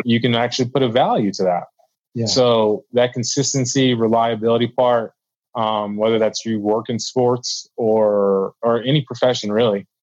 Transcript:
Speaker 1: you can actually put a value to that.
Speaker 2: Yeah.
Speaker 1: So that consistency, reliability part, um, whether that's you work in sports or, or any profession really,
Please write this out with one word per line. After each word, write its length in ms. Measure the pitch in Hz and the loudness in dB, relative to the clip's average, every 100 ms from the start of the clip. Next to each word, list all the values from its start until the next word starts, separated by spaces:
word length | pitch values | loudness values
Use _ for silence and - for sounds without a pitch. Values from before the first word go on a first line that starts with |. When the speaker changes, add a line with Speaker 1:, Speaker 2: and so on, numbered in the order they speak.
Speaker 1:
you 160 | 120 117 | 0 0
can 160 | 123 117 | 2 0
actually 360 | 120 - 123 | -2 -2 -2
put 120 | 139 | 0
a 60 | 127 | 0
value 420 | 117 180 233 101 | 2 2 0 -2
to 120 | 95 | 0
that. 240 | 92 87 - _ _ _ _ 120 | -2 -2 -6 _ _ _ _ -6
Speaker 2:
Yeah. 100 | 113 | -2
Speaker 1:
So 580 | 131 123 117 107 107 - | 2 4 4 2 0 -2
that 220 | 120 123 | 0 0
consistency, 800 | 123 117 - 135 135 123 139 131 | -2 -4 -4 -2 -2 -2 0 2
reliability 760 | 117 113 113 117 110 113 117 120 | 2 2 2 0 0 0 0 0
part, 460 | - 123 120 107 _ _ _ _ 123 | 0 2 2 -2 _ _ _ _ -4
um, 420 | 110 107 104 104 | -2 -2 -4 -2
whether 220 | 110 113 | 0 2
that's 260 | 107 - 117 | 0 -2 -6
you 140 | 110 | -2
work 280 | 104 110 113 | 0 -2 -2
in 120 | 113 | -6
sports 680 | - 131 123 123 - - - - | -4 0 0 0 -4 -10 -12 -4
or, 760 | 113 110 107 104 98 98 95 - | 0 2 2 2 2 2 -2 -4
or 220 | 117 117 | -2 0
any 180 | 123 151 | 0 -2
profession 500 | 127 123 127 120 104 | -2 -2 0 0 -2
really, 360 | 104 117 101 95 _ | 0 2 0 -6 _